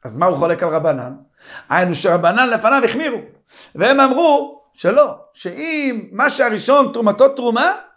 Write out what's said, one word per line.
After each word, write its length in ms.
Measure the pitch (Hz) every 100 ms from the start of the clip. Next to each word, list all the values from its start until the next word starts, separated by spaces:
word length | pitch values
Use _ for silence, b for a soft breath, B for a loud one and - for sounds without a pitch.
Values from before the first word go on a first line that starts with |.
אז 140 | 127 113
מה 80 | 180
הוא 120 | 151
חולק 260 | 165 165
על 60 | 175
רבנן? 460 | 156 160 139 123 139 _ B B B B
היינו 260 | 156 180 160
שרבנן 540 | 196 170 170 208 254
לפניו 320 | 226 220 277 -
החמירו, 340 | 254 311 233 - _ _ B B -
והם 240 | 220 277
אמרו 640 | 269 262 330 285 277 - _
שלא, 420 | _ 170 247 277 147 -
שאם 760 | _ 190 175 311 311 277 226 185
מה 180 | 196 277
שהראשון 640 | - 247 214 - 285 254
תרומתו 360 | 233 220 202 269
תרומה 420 | 277 240 233 320 403 -